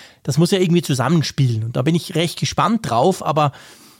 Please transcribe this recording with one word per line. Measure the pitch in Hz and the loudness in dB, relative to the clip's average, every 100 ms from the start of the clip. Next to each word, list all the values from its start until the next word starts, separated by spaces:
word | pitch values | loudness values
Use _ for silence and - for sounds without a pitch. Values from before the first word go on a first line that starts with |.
| - _ | -20 _
Das | - 135 | -4 0
muss | 170 | 2
ja | 196 | 2
irgendwie | 180 170 | 2 2
zusammenspielen. | - 131 123 170 143 - 131 113 | 0 0 2 0 0 0 0 0
Und | 110 131 | -4 -4
da | |
bin | 131 | 0
ich | 165 - | -2 -2
recht | 156 170 - | -4 -4 -4
gespannt | - - 151 220 - | -6 0 0 0 0
drauf, | 113 165 185 | 0 2 0
aber | - 151 147 - - - - | -2 0 0 -2 -16 -20 -20